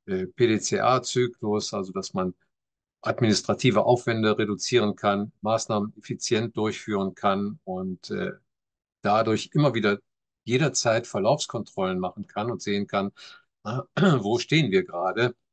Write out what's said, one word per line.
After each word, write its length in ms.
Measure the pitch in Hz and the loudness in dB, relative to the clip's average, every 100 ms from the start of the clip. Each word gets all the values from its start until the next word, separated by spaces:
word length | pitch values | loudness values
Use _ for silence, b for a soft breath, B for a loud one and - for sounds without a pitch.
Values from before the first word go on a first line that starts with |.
| - | -6
äh, 200 | 95 92 | -4 -4
P-D-C-A-Zyklus, 1500 | - 120 107 - 101 107 127 - 127 123 - 107 104 104 | 2 4 4 0 0 2 2 0 0 -2 -2 -2 -2 -2
also 200 | 104 95 | -6 -6
dass 200 | 95 95 | -8 -6
man 220 | 92 92 - _ _ _ _ _ _ | -4 -4 -6 _ _ _ _ _ _
administrative 840 | - - 120 98 - - 135 107 | -6 0 2 2 0 2 4 4
Aufwände 520 | - 123 - 113 107 104 | 4 2 2 0 2 2
reduzieren 600 | - 101 - 123 107 95 | 0 -2 0 2 2 0
kann, 340 | 104 101 104 - | 0 0 -2 -6
Maßnahmen 560 | 107 113 - 107 104 - | -2 0 0 -2 -4 -8
effizient 580 | - 123 - 110 113 110 | -12 -10 -2 0 0 -2
durchführen 580 | 107 98 - 101 98 | -4 -4 -4 -2 -2
kann 460 | 92 104 98 101 131 | -2 -2 0 -4 -8
und, 480 | - 185 95 - - | -10 -8 -6 -8 -8
äh, 220 | - 190 - _ _ _ _ _ _ | -6 -6 -8 _ _ _ _ _ _
dadurch 480 | 101 107 113 107 - | 0 2 2 0 0
immer 200 | - 147 | 2 2
wieder 280 | 117 104 101 - _ _ _ | 4 0 0 -4 _ _ _
jederzeit 640 | - 127 151 - - 113 - | -2 0 0 0 0 0 -2
Verlaufskontrollen 960 | 110 101 147 - 117 101 - 95 92 | -2 0 0 -2 -8 -8 -4 -2 -2
machen 260 | 90 - 98 | -4 -8 -10
kann 240 | - 110 | -8 -6
und 100 | 127 | -6
sehen 280 | - 101 101 | -4 -4 -2
kann, 240 | 101 98 B B B B _ | -2 -4 B B B B _
<clears throat> 600 | 104 127 - - 190 139 | -8 -8 -6 2 4 4
wo 160 | 101 120 | 2 -2
stehen 320 | - 151 131 | 2 2 4
wir 140 | 95 | 2
gerade 520 | 90 87 92 90 120 - _ | 0 -2 -2 0 -2 -2 _